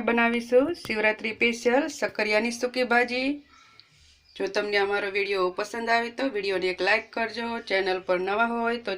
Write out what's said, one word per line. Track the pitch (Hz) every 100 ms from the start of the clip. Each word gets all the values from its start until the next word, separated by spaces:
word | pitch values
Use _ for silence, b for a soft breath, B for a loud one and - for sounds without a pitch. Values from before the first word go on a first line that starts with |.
| 220
બનાવીશું | 233 233 233 233 247 294 349
શિવરાત્રી | - 220 214 214 220 214
સ્પેશિયલ | 233 233 240 247 311 -
શક્કરિયાની | 208 - 214 214 233 240
સૂકી | 247 254 247
ભાજી. | 240 240 247 269 285 - b b b b b b b _ -
જો | 190 208
તમને | 208 202
અમારો | 196 202 202 196
વીડિયો | 196 196 180 180
પસંદ | 208 233 233 233
આવે | 233 233
તો | 269 208
વીડિયોને | 196 185 185
એક | 180 185
લાઈક | 220 220 -
કરજો, | 226 214 233 233 233
ચેનલ | 190 190 185 185
પર | 180 185
નવા | 208 233
હોય | 233 233 233
તો | 233